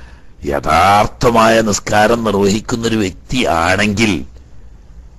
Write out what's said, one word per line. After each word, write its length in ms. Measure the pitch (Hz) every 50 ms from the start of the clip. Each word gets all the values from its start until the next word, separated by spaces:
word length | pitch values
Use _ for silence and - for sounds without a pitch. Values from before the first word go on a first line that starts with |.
| - - - - - - - - -
യഥാർത്ഥമായ 1160 | 71 71 71 - 76 78 80 87 95 101 104 107 - - - - 123 117 113 110 113 113 113
നിസ്കാരം 640 | 113 107 98 - - - 110 104 107 107 117 117 113
നിർവഹിക്കുന്ന 640 | 110 98 98 101 98 98 110 - - 131 117 113 113
ഒരു 80 | 113
വ്യക്തി 500 | 110 104 92 - - - - - 127 113
ആണെങ്കിൽ, 800 | 71 82 82 82 87 95 98 104 107 104 110 117 107 92 69 - - - - - - - - - - - - - - - - - - -